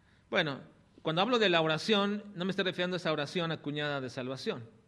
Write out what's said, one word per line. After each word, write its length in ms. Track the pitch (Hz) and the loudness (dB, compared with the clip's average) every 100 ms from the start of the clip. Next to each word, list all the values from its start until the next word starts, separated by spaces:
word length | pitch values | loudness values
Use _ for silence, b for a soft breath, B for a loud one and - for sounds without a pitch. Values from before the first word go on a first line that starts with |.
| b b b | b b b
Bueno, 320 | 214 160 135 - - _ - | 0 0 -2 -10 -20 _ -6
cuando 220 | - 160 | -2 2
hablo 160 | 202 247 | 4 4
de 100 | 208 | 4
la 120 | 170 | 4
oración, 640 | 160 156 185 208 202 208 - | 4 2 2 4 4 0 -6
no 100 | - | -4
me 60 | 185 | -2
estoy 140 | 190 | 0
refiriendo 300 | 185 175 180 | -2 -2 -2
a 40 | 180 | -2
esa 140 | 170 | -2
oración 400 | 151 139 185 165 | -2 -2 -2 -2
acuñada 480 | 151 - 147 147 143 | -4 -6 -4 -4 -4
de 100 | 131 | -6
salvación. 540 | 127 123 131 220 160 117 - | -6 -6 -6 -6 -6 -10 -20